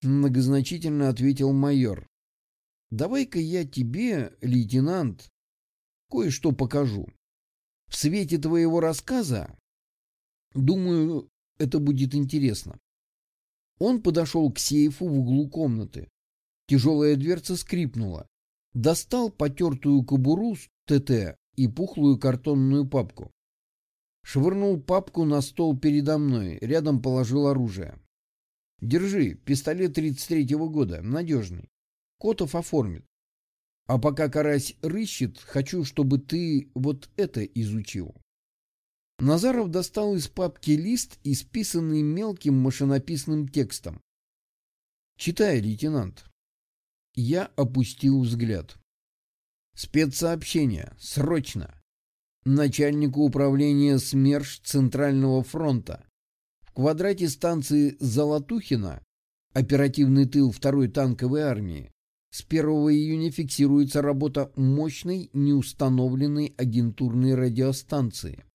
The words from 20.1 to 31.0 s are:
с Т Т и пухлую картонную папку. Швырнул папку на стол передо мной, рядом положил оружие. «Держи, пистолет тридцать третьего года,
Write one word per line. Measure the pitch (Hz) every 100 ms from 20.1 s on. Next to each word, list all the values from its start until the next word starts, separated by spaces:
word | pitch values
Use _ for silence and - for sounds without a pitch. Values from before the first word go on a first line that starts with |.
| 139 131 175 233
с | 196 - _
Т | - 143
Т | 139 120 87 - _
и | - 123
пухлую | 135 185 160 147 131
картонную | 135 127 151 143 135 143 135
папку. | 135 - - - _ _ _ _ _ _ _ _ _
Швырнул | - 135 160 196 202 170
папку | - 190 190 165
на | 156 147
стол | 135 - 165 135
передо | 156 147 143 156
мной, | 143 120 92 80
рядом | 113 160 151 131
положил | 131 131 117 139 143
оружие. | 135 117 95 78 - _ _ _ _ _ _ _ -
«Держи, | 110 165 196 196 110
пистолет | - - 139 151 175 185
тридцать | 151 156 135 -
третьего | 160 131 151 160
года, | 151 104 82